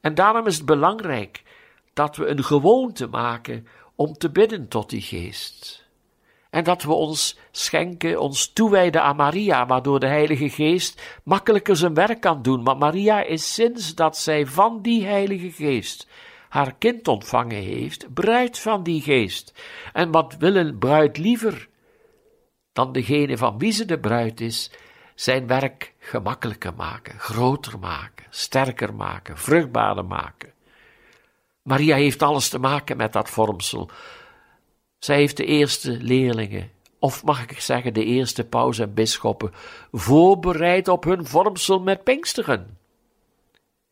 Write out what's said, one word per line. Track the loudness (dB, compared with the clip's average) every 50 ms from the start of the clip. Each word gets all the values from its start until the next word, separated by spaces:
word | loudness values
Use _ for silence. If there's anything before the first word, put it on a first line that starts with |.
En | -4 -2 2
daarom | 4 4 4 4 2 0 0
is | -2 -2
het | 2
belangrijk | 2 2 4 4 2 2 0 -6 -6 -4 -6 -6 -8 _ -20 _ _ -20 -20 -20 _ _ _ _ _ _
dat | -2 -2 -2 -2
we | -4 -4 -2
een | -2 -2 0
gewoonte | 2 2 4 6 6 6 6 4 -2 -6 -8 -8 -6
maken | -4 -4 -4 -4 -4 -6 -8 -10 -12 -12 -12 -16 _ -20 -20 _ _
om | -4 -4 -4 -2
te | -4 -4 -2
bidden | 2 4 2 2 2 -6 -10 -6
tot | -6 -6 -6 -4
die | -8 -10
Geest. | -8 -8 -10 -10 -10 -10 -10 -12 -14 -14 -16 -18 -20 -20 -20 -20 _ _ _ _ _ _ _ _ _ _ _ _ _ _
En | -4 -2 0
dat | 0 0 0 0
we | -2 0
ons | 0 0 -2 -2 -4 -4 -4 -4 _ -20 _
schenken, | _ -8 -6 -2 -2 -2 -2 -2 -6 -6 -4 -4 -2 -2
ons | -2 -2 -2 -4 -4 -4 _
toewijden | 2 2 4 6 4 4 4 4 2 2
aan | 2 2
Maria, | 4 2 2 2 0 0 2 2 2 2
waardoor | 2 0 0 2 2 2 2
de | 2 2
Heilige | 2 2 2 2 2 0 -2 -4
Geest | -2 0 2 2 2 2 0 -4 -8 -10 -18 -20 -20 -16 _
makkelijker | 0 0 0 4 2 2 2 4 2 2
zijn | 4 4 2 4
werk | 4 2 2 0 0
kan | 0 0 0 2
doen. | 2 0 0 2 2
Want | 0 2 2
Maria | 2 0 0 2 2 2 2 2 0
is | -2 -4 -4 -4 -6 -2
sinds | 0 0 0 0 -2 -10 -10 -2
dat | 0 0 0 0 -2
zij | -2 0 0 0 0
van | 0 4 4 4 4 2 -2
die | -2 0 2 2 2
Heilige | 0 0 0 0 0 -4 -6 -8 -10
Geest | -10 -4 -2 0 0 0 -2 -6 -12 -14 -16 _ -20 -20 -20 -20 -20 -20 -20 _
haar | -2 -2 -2 -2 -2
kind | _ 0 0 0 0 0 0
ontvangen | 0 0 -2 -2 0 0 0 0 -4 -8
heeft, | -6 -6 -6 -6 -8 -8 -10 -14 -16 -12 -6
bruid | -2 0 2 2 2 0 -2 -4 -6
van | -4 -2 -2 -2 -2
die | -2 -4 -2
Geest. | 0 2 2 2 2 0 -4 -10 -12 -14 _ -20 -20 -18 -18 -18 -18 -8 -2
En | -2 -2 2
wat | 2 2 2 2 -4 0
wil | 2 4 4
een | 4 2 2 0 -2
bruid | 2 4 6 6 6 4 2 0
liever | 0 0 2 2 0 -4 -4 -4 -14 _ _ _ _ _ _ _ _ _ _ _ _ _ _ _ _ _ _ _ _ _ _
dan | -2 -2 -2
degene | -2 -4 -2 0 0 0 2 0 -2 -2
van | -2 -2 -2 0
wie | -2 0
ze | 0 -2 -2
de | -4 -4 -4
bruid | -2 -2 0 0 -2 -2 -4 -6
is, | -8 -6 -6 -6 -10 -10 -14 -20 -20 -20 -20 -20 -20 -20 _
zijn | -8 -2 -2 -2 -2 0 0
werk | 0 0 0 -2 -6 _ -18 -18 _ _
gemakkelijker | -18 -8 -8 -6 -4 -6 -6 -6 -6 -8 -8 -8 -10 -12 -10
maken, | -8 -10 -10 -10 -12 _ -18 -18 -14
groter | -12 -8 -4 0 0 0 0 -2 -6 -12 -14 -10
maken, | -10 -8 -8 -8 -10 -14 _ -20 -20 _
sterker | -10 -10 -10 -2 0 0 0 0 -2 -6 -6 -6 -6
maken, | -6 -8 -8 -8 -10 _ -16 -12 -10
vruchtbaarder | -2 2 2 2 2 2 0 0 0 0 0 -2 -6
maken. | -6 -6 -6 -8 -8 -12 _ -20 -20 _ _ _ _ _ _ _ _ _ _ _ _ _ _ _ _ _ _ _ _ _ _ _
Maria | -2 0 2 4 4 4
heeft | 6 4 2 4 2
alles | 2 2 2 2 0 -2
te | -4 0
maken | 0 0 0 0 -4 -6 -4 -4
met | -4 -2 0
dat | -2 -4 -2
vormsel. | 0 0 0 0 0 -4 -6 -6 -6 -6 -8 -10 -12 -20 -20 -20 -20 -20 -20 -20 _ _ _ _ _ _ _ _ _ _ _ _ _ _
Zij | -2 0 2 4
heeft | 4 2 2 -4
de | -2
eerste | 0 4 4 4 2 0 -4 -4 -6
leerlingen, | -6 -6 0 2 2 2 4 2 0 -2 -4 -6 -6 -8 -10 -10 _ _ _ _ _ _
of | 0 0 0 -2 -2
mag | -2 0 0 -2
ik | -10 -10 -10
zeggen | -4 -2 -2 -2 -2 -2 -2
de | 0 0
eerste | 2 2 0 0 -2 -4 -6 -8
paus | -2 0 0 0 0 0 -2
en | -4 -4 0
bisschoppen, | 0 0 0 0 -2 -2 -2 -2 -2 -6 -10 -10 -12 -20 -20 -20 -20 -20 _
voorbereid | -10 -6 2 6 8 8 10 8 6 6 2 -2 -2 2 2 2 2 2 4 2
op | 0 2 2
hun | 0 0 -2 -2
vormsel | 0 2 2 2 2 0 -2 0 0 0 2
met | 2 0 -2 0 2
Pinksteren. | 0 0 0 -2 -6 -4 -4 -2 -2 -2 -4 -4 -12 -20 _ _ _ _ _ _ _ _ _ _ _ _ _ _ _ _ _ _ _ _ _ _ _